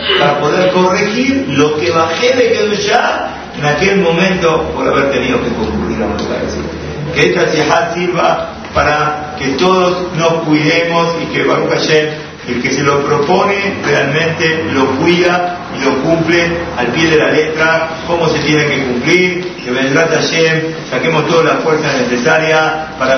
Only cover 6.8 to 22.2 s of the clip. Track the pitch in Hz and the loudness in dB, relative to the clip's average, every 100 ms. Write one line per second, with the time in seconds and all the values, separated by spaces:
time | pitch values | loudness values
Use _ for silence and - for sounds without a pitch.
6.8 | - - - 143 180 180 156 151 151 160 | -8 -8 -6 0 0 2 0 0 2 0
7.8 | 170 175 180 131 - - - - - 147 | 0 -2 -2 0 0 0 -4 -10 -6 -2
8.8 | 143 151 151 - - - 131 139 185 185 | 0 0 -2 -4 -8 -6 -4 2 2 4
9.8 | 180 180 - 151 165 165 156 151 151 170 | 2 0 -4 0 0 0 2 2 2 2
10.8 | 170 170 165 160 139 143 139 143 - 123 | 2 0 0 -2 -4 -2 0 0 0 0
11.8 | 147 156 151 - - - 127 120 135 143 | 2 2 2 -4 -12 -12 -6 -4 -2 0
12.8 | 151 143 - - - 185 185 202 - - | 0 0 0 0 2 2 2 0 -2 -2
13.8 | 139 143 139 151 165 160 160 160 160 135 | -2 0 0 0 -2 0 0 0 -2 0
14.8 | 135 135 170 175 175 180 - - - - | 0 2 2 4 4 2 -2 -6 -8 -2
15.8 | 135 139 160 165 160 170 170 170 - - | 0 0 2 2 2 2 2 -2 -4 -4
16.8 | 120 156 160 151 139 143 151 156 160 160 | -2 0 2 4 4 2 0 0 2 2
17.8 | - - - 170 160 151 143 151 147 135 | -2 -6 -4 0 0 0 2 2 2 -2
18.8 | 127 120 135 180 185 175 180 - 123 123 | -2 -2 2 2 2 -2 -6 -8 -6 -2
19.8 | 131 147 160 151 143 165 165 160 160 - | 0 0 2 0 0 0 2 0 -2 -6
20.8 | - 123 160 151 - 165 151 - 160 156 | -6 -4 0 0 2 2 2 0 0 0
21.8 | 151 135 120 123 | 0 0 0 0